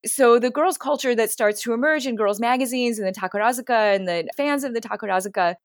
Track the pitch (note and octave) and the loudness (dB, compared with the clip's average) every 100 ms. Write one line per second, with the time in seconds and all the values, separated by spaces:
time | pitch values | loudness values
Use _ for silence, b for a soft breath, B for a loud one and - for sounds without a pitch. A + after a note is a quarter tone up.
0 | B3 - D4+ B3 B3 C#4+ F4 - C4+ D4 | -8 4 6 6 4 2 0 0 -2 -2
1 | C4 A3+ A3 - G#3+ G#3+ A#3 A#3 D4 D#4 | 0 0 0 2 0 0 -4 0 2 0
2 | C4 A3 G3+ G#3 A#3 B3+ C4 B3+ A#3+ A3 | -2 -2 -2 0 0 0 0 0 -2 -2
3 | F#3+ G3 G3+ G3+ A3 B3 B3 A#3 G#3+ G3 | -4 -4 -6 0 0 -2 0 2 2 2
4 | F#3 E3+ D#3+ - C#4+ C#4+ C4+ A#3 A#3 G#3 | 0 -4 -4 -4 -2 -2 -4 -6 -6 -8
5 | G#3 F#3 G3 G3 F3 F3 | -2 -2 -2 0 0 -2